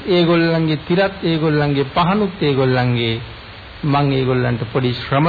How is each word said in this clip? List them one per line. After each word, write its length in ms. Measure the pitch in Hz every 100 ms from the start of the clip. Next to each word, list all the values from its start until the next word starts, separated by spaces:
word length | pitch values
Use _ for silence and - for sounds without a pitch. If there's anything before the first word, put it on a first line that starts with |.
ඒගොල්ලන්ගේ, 760 | - 175 170 170 165 165 160 151
තිරත් 380 | - 175 196 196
ඒගොල්ලන්ගේ, 680 | 170 165 160 151 147 139 135
පහනුත් 560 | 151 156 202 202 175
ඒගොල්ලන්ගේ. 800 | 151 135 131 127 123 120 117 113 120 - - - - -
මං 260 | 156 143 143
ඒගොල්ලන්ට 520 | 135 127 127 123 117 113
පොඩි 280 | 139 127
ශ්‍රම 320 | 123 - 135